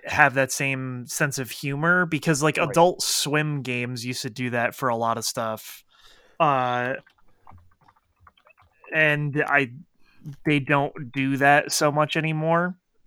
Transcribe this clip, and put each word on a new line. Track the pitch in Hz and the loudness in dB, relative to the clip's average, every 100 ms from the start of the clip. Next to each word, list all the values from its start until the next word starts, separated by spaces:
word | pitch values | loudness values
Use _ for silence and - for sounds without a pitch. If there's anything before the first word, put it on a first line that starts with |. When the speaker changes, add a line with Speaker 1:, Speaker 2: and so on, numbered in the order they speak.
Speaker 1:
have | - 147 143 | -2 4 4
that | 131 131 | 4 -2
same | - 139 131 131 123 120 | -2 -4 -4 -6 -10 -8
sense | - 147 135 | -4 -2 -4
of | 127 | -8
humor, | - 147 139 165 180 170 | -8 -6 -2 2 2 2
because, | 151 170 139 | -2 0 0
like, | 156 151 | 0 0
Speaker 2:
Right. | 160 | 2
Speaker 1:
Adult | 165 170 - | 6 4 4
Swim | - - 143 151 151 143 | -2 -2 0 0 0 -4
games | 127 123 123 123 | -4 -4 -6 -6
used | 123 123 | -8 -6
to | 131 | -8
do | 113 123 | -6 -4
that | 120 117 | -2 -2
for | - 131 | -2 -2
a | 117 | 0
lot | 113 113 | -2 -2
of | |
stuff. | - 131 113 110 - - _ _ - - _ - | -4 -4 -6 -8 -12 -20 _ _ -20 -20 _ 0
Uh, | 156 131 123 123 123 135 - _ _ _ - - _ _ _ _ _ _ - _ _ _ _ _ - | 2 2 0 -2 -4 -6 -12 _ _ _ -20 -20 _ _ _ _ _ _ -20 _ _ _ _ _ -4
and | 156 156 147 147 143 - | 2 2 2 0 0 2
I, | 143 127 135 - _ _ _ 151 139 | 2 2 -6 -20 _ _ _ -18 -6
they | 156 147 | 0 0
don't | 131 143 139 - 123 | 2 2 0 -6 -8
do | 139 135 135 | -4 -2 4
that | 139 143 - | 6 6 4
so | - 151 | 0 2
much | 147 151 165 | 2 0 0
anymore, | 160 156 160 165 180 185 _ _ | -2 -2 2 2 0 -4 _ _